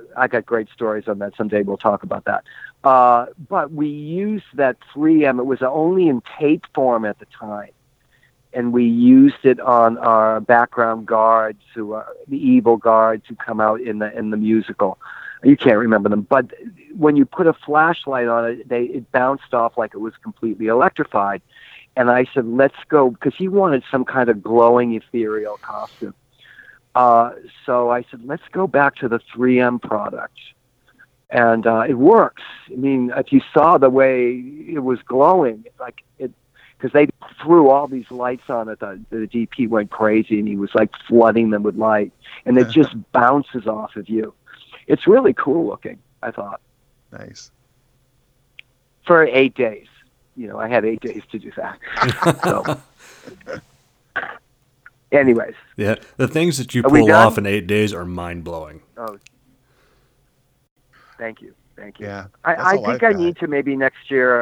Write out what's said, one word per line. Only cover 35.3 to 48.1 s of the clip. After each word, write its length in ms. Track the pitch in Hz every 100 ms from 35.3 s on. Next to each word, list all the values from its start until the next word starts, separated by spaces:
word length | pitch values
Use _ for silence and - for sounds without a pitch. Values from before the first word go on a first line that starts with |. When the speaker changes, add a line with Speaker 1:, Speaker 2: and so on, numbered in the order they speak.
| 185 131 110 117 -
Speaker 1:
like, 240 | 123 - _ -
it, 120 | 123 _ _ _ _ _
'cause 120 | 131
they 140 | 147 151 - - -
threw 280 | 151 170 139
all 180 | 139 143
these 220 | 131 110
lights 380 | 123 123 127 -
on 200 | 120 110
it, 100 | 107
the, 200 | 101 95 113
the 160 | 113 107
D 180 | 117 110
P 180 | - 113
went 220 | 113 104
crazy, 480 | - 107 110 - 107
and 80 | 104
he 80 | 101
was, 180 | 101 110
like, 160 | 110 - -
flooding 420 | 117 113 113 110
them 140 | 104
with 120 | 104 101
light, 380 | 110 107 101 _ - - -
and 120 | 127
it 100 | 127
Speaker 2:
<laughs> 0 |
Speaker 1:
just 260 | 156 139 117 -
bounces 540 | 127 120 143 - 123 107
off 280 | 107 107 104
of 120 | 95
you. 260 | 110 107 - _ - _ - -
It's 180 | 151 -
really 260 | 247 240
cool 320 | - 135 165 107
looking, 300 | - - - _ -
I 60 | 113
thought. 300 | - 202 - _ _ _ _ _
Speaker 2:
Nice. 400 | - - - - _ _ _ _ _ _